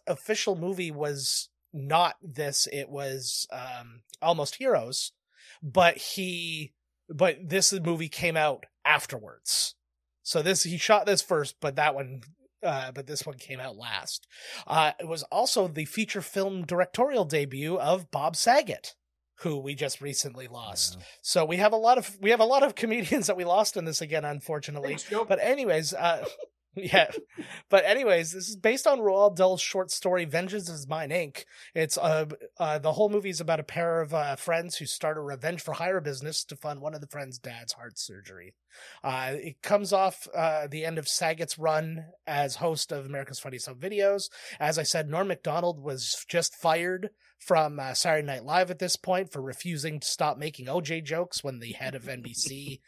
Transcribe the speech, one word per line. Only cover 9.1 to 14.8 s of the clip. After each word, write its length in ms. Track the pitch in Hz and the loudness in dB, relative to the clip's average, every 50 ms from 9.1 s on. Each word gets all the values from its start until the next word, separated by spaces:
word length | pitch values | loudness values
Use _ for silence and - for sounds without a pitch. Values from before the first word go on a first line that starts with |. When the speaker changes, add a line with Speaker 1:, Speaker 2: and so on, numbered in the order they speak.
| 139 117 104 85 58 - _ - - - - - - _ _ _ _ _ _ _ _ _ _ | -10 -10 -12 -14 -18 -10 _ -2 0 0 0 -2 -4 _ _ _ _ _ _ _ _ _ _
Speaker 1:
So 180 | - - 165 | -2 -2 2
this, 220 | 151 185 190 - - | 2 2 2 2 2
he 140 | 165 175 165 | 0 0 -2
shot 280 | - - 214 208 160 | 6 6 6 6 8
this 160 | 208 196 - | 4 2 2
first, 380 | - - 185 151 143 139 - _ | 4 2 2 2 2 -2 -6 _
but 160 | - 147 131 | -4 -2 0
that 180 | 156 147 151 139 | 4 2 2 2
one, 280 | 139 139 127 131 127 117 147 165 _ _ _ _ _ - | 0 -6 -8 -10 -14 -16 -18 -20 _ _ _ _ _ -2
uh, 260 | 170 143 135 131 131 | -2 -2 -2 -4 -6
but 160 | 123 135 135 | -8 -10 -10
this 180 | 131 151 - - | -8 -8 -8 -8
one 140 | 156 135 123 | -8 -12 -14
came 220 | - - 135 127 | -12 -12 -10 -10
out 160 | 127 131 107 | -10 -10 -12
last. 500 | 104 120 117 107 95 - - - - - _ - - - - - - - | -10 -8 -6 -6 -6 -6 -6 -10 -10 -12 _ -20 -18 -16 -14 -14 -14 -4
Uh, 280 | - - 160 | 2 4 4